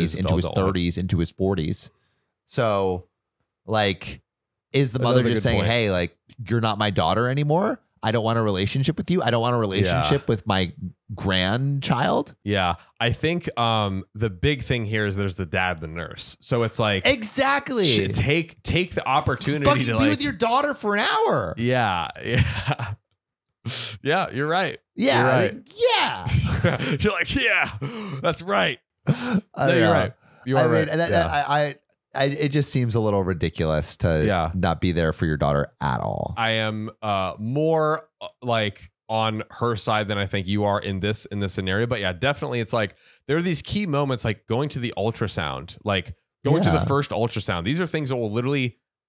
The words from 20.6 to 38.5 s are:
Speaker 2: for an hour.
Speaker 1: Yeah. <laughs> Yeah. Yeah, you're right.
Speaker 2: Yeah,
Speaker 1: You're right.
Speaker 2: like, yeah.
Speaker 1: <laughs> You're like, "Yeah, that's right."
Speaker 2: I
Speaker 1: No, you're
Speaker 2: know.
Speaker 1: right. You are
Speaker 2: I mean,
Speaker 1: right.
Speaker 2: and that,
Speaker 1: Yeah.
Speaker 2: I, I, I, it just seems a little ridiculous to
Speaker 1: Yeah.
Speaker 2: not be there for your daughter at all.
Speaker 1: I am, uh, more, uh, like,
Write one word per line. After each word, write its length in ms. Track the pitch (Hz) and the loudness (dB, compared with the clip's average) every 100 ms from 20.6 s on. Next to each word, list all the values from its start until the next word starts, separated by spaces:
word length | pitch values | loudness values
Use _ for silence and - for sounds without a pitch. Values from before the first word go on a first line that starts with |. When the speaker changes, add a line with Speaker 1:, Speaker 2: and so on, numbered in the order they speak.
| 294 | 0
Speaker 2:
for 220 | 269 208 208 | -2 -2 0
an 60 | 269 | 0
hour. 480 | 440 453 156 87 - | 2 2 2 -2 -2
Speaker 1:
Yeah. 500 | 120 127 110 87 78 - | 0 2 2 0 -4 -6
<laughs> 60 | |
Yeah. 680 | 80 120 - 107 117 147 107 107 _ _ _ _ _ _ - - - 107 | -2 2 2 0 -4 -4 -6 -10 _ _ _ _ _ _ -8 -8 -8 -6
Yeah, 300 | 131 170 - | -2 0 -2
you're 160 | 127 151 | -4 -2
right. 320 | 175 180 - _ - | 0 -2 -6 _ -2
Speaker 2:
Yeah, 240 | 254 - | 0 2
Speaker 1:
You're 80 | 127 | 4
right. 260 | 127 110 | 4 2
Speaker 2:
like, 140 | - - 427 480 | -2 -12 0 2
yeah. 1000 | 427 277 95 - - - - 175 127 131 143 | 2 0 -2 0 0 2 2 0 0 -2 0
Speaker 1:
<laughs> 40 | |
You're 140 | 208 | 0
like, 220 | 185 170 277 | 0 0 2
"Yeah, 340 | 240 185 - 110 139 233 202 139 | 2 2 0 -2 -8 -8 -10 -2
that's 220 | 147 156 | -2 -2
right." 380 | 170 202 175 127 _ _ - | 0 0 0 -2 _ _ 0
Speaker 2:
I 360 | 240 247 220 - - | 0 2 0 -2 0
Speaker 1:
No, 120 | 139 | 4
you're 120 | - | 6
Speaker 2:
know. 100 | 107 | 6
Speaker 1:
right. 220 | 95 95 - _ _ 123 | 4 2 -6 _ _ 0
You 120 | 135 | 4
are 40 | |
Speaker 2:
I 20 | |
mean, 80 | 160 | 4
Speaker 1:
right. 160 | 160 156 | 4 2
Speaker 2:
and 100 | 160 | 0
that, 120 | 170 | 2
Speaker 1:
Yeah. 160 | 170 160 | 2 2
Speaker 2:
I, 340 | 151 139 147 | 0 2 2
I, 140 | 147 139 _ _ _ 135 | 0 -4 _ _ _ -2
I, 80 | 139 | 0
it 240 | 143 151 | 0 0
just 220 | 147 139 | 2 2
seems 240 | 131 120 113 | 2 2 2
a 40 | |
little 220 | 107 101 | 2 2
ridiculous 720 | 92 85 82 - 80 78 78 - | 0 0 -2 0 0 0 -2 0
to 280 | 90 78 78 | 2 4 2
Speaker 1:
Yeah. 240 | 92 80 90 | 2 0 0
Speaker 2:
not 260 | 87 80 | 0 0
be 100 | 95 | 0
there 200 | 85 80 | 2 0
for 140 | - 82 | 0 0
your 100 | 73 | 0
daughter 340 | 71 71 71 - | 2 2 -2 -4
at 200 | 71 62 | -4 -2
all. 320 | 50 50 50 113 | -4 -4 -6 -2
Speaker 1:
I 140 | 113 | -2
am, 360 | 110 110 107 110 - | 0 -2 -4 -8 -8
uh, 320 | 107 98 92 - | -4 -2 -2 -4
more, 720 | 110 139 160 160 156 156 - - | -4 0 2 2 2 -2 -6 -16
uh, 100 | 98 - | -16 -10
like, 480 | 127 | -2